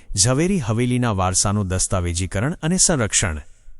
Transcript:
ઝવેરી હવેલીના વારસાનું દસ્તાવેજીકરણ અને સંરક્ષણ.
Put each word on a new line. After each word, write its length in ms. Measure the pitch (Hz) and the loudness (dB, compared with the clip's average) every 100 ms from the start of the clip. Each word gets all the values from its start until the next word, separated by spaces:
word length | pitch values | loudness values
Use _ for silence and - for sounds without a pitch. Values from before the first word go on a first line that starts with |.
| - | -6
ઝવેરી 440 | 104 117 131 175 196 | 0 2 4 2 0
હવેલીના 540 | 113 110 123 123 123 | 0 0 0 2 0
વારસાનું 560 | 98 92 92 104 104 95 | 0 0 0 0 0 0
દસ્તાવેજીકરણ 840 | 92 - 95 87 85 92 98 127 - | -2 0 0 0 -2 -4 -2 -2 -2
અને 140 | 156 180 | -2 2
સંરક્ષણ. 640 | - 156 101 - 98 76 - - - - | 2 2 0 0 -2 -4 -10 -18 -18 -8